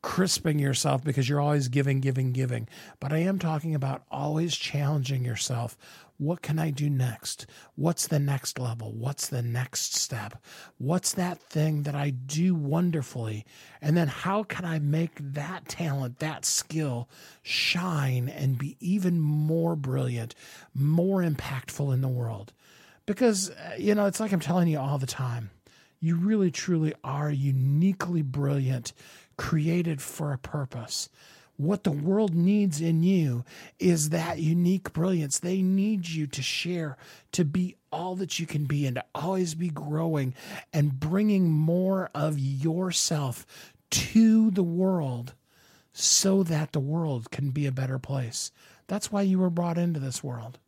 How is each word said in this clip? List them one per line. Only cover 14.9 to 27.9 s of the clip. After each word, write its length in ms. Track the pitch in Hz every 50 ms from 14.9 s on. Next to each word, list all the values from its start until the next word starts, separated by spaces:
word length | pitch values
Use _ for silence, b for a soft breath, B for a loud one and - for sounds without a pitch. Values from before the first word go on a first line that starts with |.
| 147 156 165 160 _ -
that 500 | 147 139 135 147 143 160 185 170 - -
talent, 500 | - - 170 160 139 139 135 123 123 _
that 240 | 156 156 151 117 -
skill 680 | - - - - _ 151 160 156 143 123 120 120 B B B B B B B
shine 840 | B - - - - - - 180 175 185 165 151 139 131 127 123 123 135
and 300 | - - 143 135 131 120
be 180 | 139 143 - _
even 380 | - 175 190 208 185 180 175 170
more 580 | 156 147 151 151 151 156 160 165 165 165 170 160
brilliant, 580 | 135 131 127 135 131 123 123 120 113 117 - B B B B B B B B
more 480 | 135 139 147 156 170 175 190 196 190
impactful 720 | 175 170 151 131 - - 135 127 - - - - 143 139 131
in 80 | 127
the 80 | 135 131
world? 420 | 127 123 120 113 110 104 104 - _ B B B B B B B B B B
Because, 440 | - 202 - 254 240 214 190 190 175
uh, 260 | 147 - - 170 - -
you 160 | 190 208 208
know, 100 | 208 208
it's 160 | 202 185 -
like 100 | 220 214
I'm 80 | 196 175
telling 300 | 151 143 170 185 175 170
you 100 | 156 147
all 180 | 131 139 143 139
the 80 | 131
time. 440 | 127 - - 131 127 117 120 110 101 - _ b b b b b b b b
You 160 | - 160 170
really, 360 | 165 175 208 220 214 196 180
truly 420 | 143 - - - 180 160 156 156 - - -
are 280 | - 131 143 147 151
uniquely 920 | 147 139 135 139 135 131 131 135 143 151 170 190